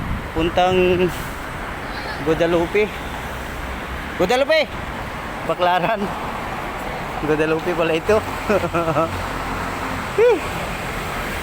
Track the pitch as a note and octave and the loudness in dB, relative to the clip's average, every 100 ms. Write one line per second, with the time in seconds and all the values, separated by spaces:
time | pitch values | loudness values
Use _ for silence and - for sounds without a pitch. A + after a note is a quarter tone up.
0 | - - - - E3 F3+ F3+ F#3 F3+ F3+ | -4 -4 -4 -2 2 4 6 6 6 6
1 | F3+ - - - - - - - - - | 4 0 -6 -6 -8 -6 -6 -6 -8 -6
2 | - - C#3 D#3 E3+ E3+ E3+ G3+ G#3 - | -6 -2 0 2 4 2 2 2 0 -2
3 | - - - - - - - - - - | -8 -8 -8 -8 -8 -8 -8 -8 -8 -8
4 | - - F3+ B3+ C#4 D#4 D4 - - - | -6 0 2 4 4 4 2 -2 -8 -8
5 | - - - - - E3 F3+ F3+ F3+ A3 | -8 -8 -8 -6 -4 2 4 4 2 0
6 | G3 - - - - - - - - - | -2 -4 -6 -6 -6 -6 -6 -6 -6 -6
7 | - - D3 D3+ D#3 D#3+ E3+ E3+ E3 D#3+ | -6 -2 0 2 2 2 0 0 2 2
8 | D#3+ G#3+ - - - G3 E3+ E3 E3 D3 | 4 2 2 -2 0 2 2 0 2 2
9 | E3 - - - - - - - - - | 0 0 -4 -6 -4 -4 -4 -6 -6 -6
10 | - - A#4+ F#4+ - - - - - - | -2 4 6 6 2 -4 -4 -4 -6 -6
11 | - - - - | -4 -4 -4 -4